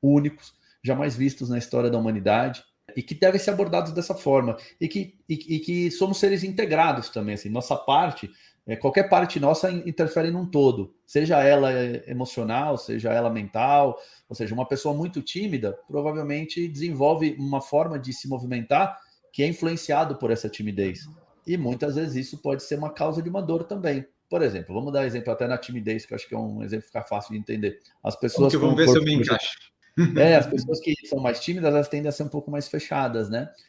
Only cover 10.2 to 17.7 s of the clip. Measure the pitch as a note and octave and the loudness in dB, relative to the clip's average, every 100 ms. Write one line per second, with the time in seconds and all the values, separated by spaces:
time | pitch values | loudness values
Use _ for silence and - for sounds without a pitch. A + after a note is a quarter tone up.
10.2 | E3 F3 F3+ D3 C3+ A2+ F#2+ _ _ D3 | -2 -2 0 4 4 4 -4 _ _ 0
11.2 | D#3 D#3 C#3 C#3+ C3+ B2+ B2 A#2+ - B2 | 4 6 6 6 6 2 -2 -4 -6 -6
12.2 | B2+ - A2 A#2+ D3+ C3 - A2+ A2+ A2+ | -6 -4 -2 0 0 -2 -4 -4 0 2
13.2 | A#2+ A2+ G2+ A2 C3 C#3+ C#3 A#2 - - | 0 -2 -4 0 4 6 4 0 -12 -20
14.2 | - A2+ G#2+ A#2 B2+ C3+ D3+ D3 F3 D#3 | -14 -8 -6 -4 -4 -4 -2 -2 -4 -6
15.2 | - F3+ G#3 C#3 G#2+ - - C#3+ D3 D3+ | -8 -6 -4 -4 -4 -6 -8 -4 -4 -4
16.2 | D3 C#3+ D#3 E3+ F3 C#3+ E3+ C#3+ C#3+ D#3+ | -4 -6 -6 -6 -6 -6 -6 2 2 4
17.2 | D#3 C#3+ C#3 C#3 - | 0 -2 -4 -4 0